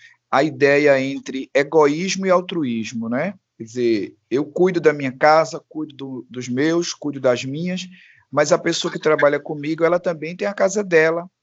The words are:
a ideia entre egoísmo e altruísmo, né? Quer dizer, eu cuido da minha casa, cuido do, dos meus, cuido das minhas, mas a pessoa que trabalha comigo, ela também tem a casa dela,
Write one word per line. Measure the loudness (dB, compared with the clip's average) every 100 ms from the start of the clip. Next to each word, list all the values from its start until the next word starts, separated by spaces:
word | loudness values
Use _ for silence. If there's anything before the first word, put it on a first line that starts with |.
| -20 _ _
a | 0
ideia | 0 2 2 4 4 2
entre | 0 -6 -8 -10 -4
egoísmo | -2 2 4 4 2 -4 -4 0
e |
altruísmo, | 0 0 -4 -4 -4 -6 -6 -4
né? | -4 -4 -8 _ -18
Quer |
dizer, | -12 -2 0 0 -2 -12 _
eu | -4 -2
cuido | 0 0 2
da | 2
minha | 2 -2
casa, | 0 4 4 2 -4 -12
cuido | -12 -12 -12
do, | -14 -14 -14
dos | -12 -6
meus, | -2 0 0 -2
cuido | -6 -10 -2
das | 0 0 -2
minhas, | -6 -6 -6 -10 -18 -20 _ _
mas | -2 2
a | 2
pessoa | 0 -4 -4
que | -2
trabalha | 0 4 4 2
comigo, | -2 -8 -6 0
ela | 2 2
também | -2 -6 -8 -6
tem | -6
a |
casa | 0 0 0
dela, | 2 4 4 2 -6 _